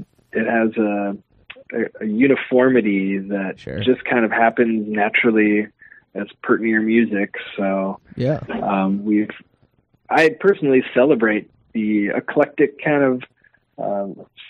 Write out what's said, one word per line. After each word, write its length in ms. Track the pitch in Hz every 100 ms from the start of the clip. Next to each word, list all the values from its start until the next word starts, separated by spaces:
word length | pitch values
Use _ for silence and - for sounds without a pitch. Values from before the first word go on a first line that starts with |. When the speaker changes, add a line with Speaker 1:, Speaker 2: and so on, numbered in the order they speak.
| - _ _
Speaker 1:
it 120 | 113 113
has 300 | 117 113 113
a, 400 | 107 101 101 101 _ _ - - -
a, 300 | 117 110 -
a 20 | 107
uniformity 1120 | 107 139 127 - 127 127 127 107 98 95 98
that 360 | 95 101 95 -
Speaker 2:
Sure. 200 | - 73
Speaker 1:
just 240 | 120 123
kind 220 | - 123 110
of 60 |
happens 540 | 113 113 117 117 110 104
naturally 800 | 107 104 - 123 110 104 104 107 _ - - _
as 140 | 95 104 -
pert 200 | - 101
in 60 | 113
your 140 | 110
music. 540 | 110 117 107 101 101 - - -
So, 420 | 98 95 95 - _ -
Speaker 2:
Yeah. 240 | 127 156 - -
Speaker 1:
um, 400 | 101 98 98 101
we've, 260 | 104 104 104 - - _ _ _ _ _ -
I 200 | 131 160 156
personally 420 | 196 196 143 131 -
celebrate 560 | 127 139 131 110 107 - _ _
the 340 | 113 107 107 104 123
eclectic 640 | - 147 139 - 143 -
kind 220 | 156 143
of 200 | 135 127 - _ _ _ _ -
um, 480 | 98 101 139 - - -